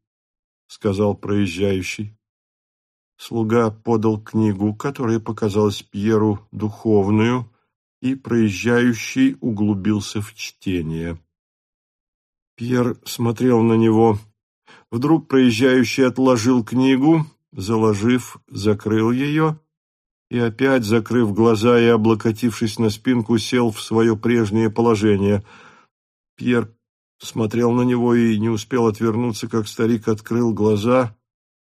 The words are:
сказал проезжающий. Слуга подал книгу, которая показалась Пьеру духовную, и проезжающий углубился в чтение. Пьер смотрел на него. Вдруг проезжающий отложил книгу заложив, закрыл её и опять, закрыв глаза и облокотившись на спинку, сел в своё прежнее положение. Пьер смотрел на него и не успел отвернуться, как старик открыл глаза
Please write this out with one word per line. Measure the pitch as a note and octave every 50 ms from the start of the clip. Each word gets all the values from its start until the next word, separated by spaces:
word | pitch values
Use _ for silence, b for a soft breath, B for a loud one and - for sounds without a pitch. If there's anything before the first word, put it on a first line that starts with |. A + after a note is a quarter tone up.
| _ _ _ _ _ _ _ _ _ _ _ _ _
сказал | - - - - G#2 F#2+ G2 G#2 G2+ F#2+
проезжающий. | - - G2+ G#2 G#2 G2+ F2+ E2 F2+ G2+ G2 G2 F#2+ F2+ - - - A2 G#2+ - _ _ _ _ _ _ _ _ _ _ _ _ _ _ _ _ _ _ _ _
Слуга | - - - - A2+ A2 G#2+ A#2 A#2+ A#2 A2
подал | G#2+ A2 - A#2 A#2 A2 G#2 A2+ A2 G#2
книгу, | A2 - - A2 A2 G#2+ G2 F#2 G#2 G#2+ G#2
которая | G#2+ - C#3+ C3+ - C3 A2+ A2+ A2
показалась | A2 - A2 - A2+ G#2 G2 G#2+ G#2+ G#2 G2 -
Пьеру | - _ - G2+ G2+ A2 A2 G#2+ G#2+ G#2+ G2+ G2+ - _
духовную, | - G#2 G#2+ G#2 - - - A2+ G#2+ G2+ F#2+ G2+ G#2+ G#2+ A2 A#2 B2 B2+ B2 - _ _ _ _ _ _ _ _ _ -
и | B2+ B2+ C3+
проезжающий | C3+ - A#2 A#2+ A#2 A2 G#2+ F#2+ F2+ - A#2+ A#2+ A#2+ A#2+ B2 A#2 G#2+ - - - C3+ C3 C3+ C3+ -
углубился | - B2+ G#2+ G2 G#2+ G#2 G#2 G2 F#2 G#2 G#2+ G#2 G2+ - - G#2+
в | G2+ - -
чтение. | - - - - _ - G2 F#2 F2 D#2+ D#2 D#2+ E2 E2 E2+ E2+ E2+ _ _ _ _ _ _ _ _ _ _ _ _ _ _ _ _ _ _ _ _ _ _ _ _ _ _ _
Пьер | - A#2 A#2+ B2+ B2 A#2+ A#2+ - - -
смотрел | - - - A#2+ A#2 A2+ A2 B2 B2+ A#2+ A2+
на | A2+ A2+ A2+
него. | A2+ A2+ A2+ A2 A2 A2+ A2+ G#2 G#2 - _ _ _ _ _ _ _ _ b b b b b
Вдруг | A2+ A#2 B2+ D3 D#3+ D3 - -
проезжающий | C3+ C3 B2+ B2 A2+ G#2+ C3+ C3 B2+ C3 A#2+ G#2+ - C3+ C3
отложил | B2+ A#2+ C3 C3 C3 B2+ A2+ G#2 B2+ C3 B2 A2+
книгу | - A2+ B2+ C3 C3+ C3+ B2+ C#3 D#3 E3 D#3+ D#3 - _ _ _ _
заложив, | - - F#2+ G2+ A2+ A2 A2 A2 G#2 G2 G#2+ A#2+ B2+ B2 - - - - _
закрыл | - - G2 F#2+ G#2+ G#2 G2+ - G#2+ G#2+ A2 G#2+ A2+
её | B2 B2+ C#3 D3 D3 D#3 D#3 D#3 D#3 D#3 _ _ _ _ _ _ _ _ _ _ _ _ _ -
и | A#2+ A#2+
опять, | A#2+ A2+ G#2+ - C3 C3+ C3+ B2+ A2
закрыв | G2+ A#2 A#2 G#2+ - A2 B2 A#2 G#2 G2
глаза | G#2 A2+ A#2 A2+ G2+ A2 A#2+ A#2+ A#2+
и | A#2
облокотившись | A#2 A#2 A2 G#2+ A2+ A2+ G#2+ - A#2 G#2+ - B2 A#2+ G#2+ - A#2 G#2+ G#2 -
на | A2+ G#2+
спинку, | G#2 A2 - C3 B2+ A#2+ G#2+ A2+ A#2+
сел | A2+ - - B2+ B2 A#2+ A#2
в | G#2 -
своё | - - A2+ A2+ A2+ A#2 A2
прежнее | G#2 - A2+ A#2+ A#2 A2+ G2 G2+ A2+ A2+ A2
положение. | G#2+ - A#2 A#2+ A2+ G2+ G#2+ A2 G#2 F#2+ G2 G2+ G#2 G2 - B B B B B B B B B B _ _ _ _ _ _ _ _
Пьер | - B2 B2 B2 A#2+ G#2 G#2 _ _ _ _ _ _ _ _ _ -
смотрел | - - - - A2 G#2 A2+ A#2 A#2+ A#2
на | A#2 B2
него | B2 B2+ B2 A#2+ A#2 A#2+ A#2+
и | A#2+ A#2 A2+ A2 G#2
не | A2 A#2
успел | A2+ G2+ - - C3 B2 A#2
отвернуться, | A2 G#2 G#2+ A2+ A2+ G#2+ A#2+ B2 A#2+ G#2+ - - -
как | - A2+ G#2+
старик | - - - A#2 A2+ A#2+ G#2+ -
открыл | A#2 G#2+ G#2 - - A#2 A#2+ A#2+ A#2 G#2+
глаза | G2+ G#2 G#2+ G#2+ G2+ G2+ A#2+ B2+ C3 B2 A2 - _ _ _ _ _ _ _ _ _ _ _ _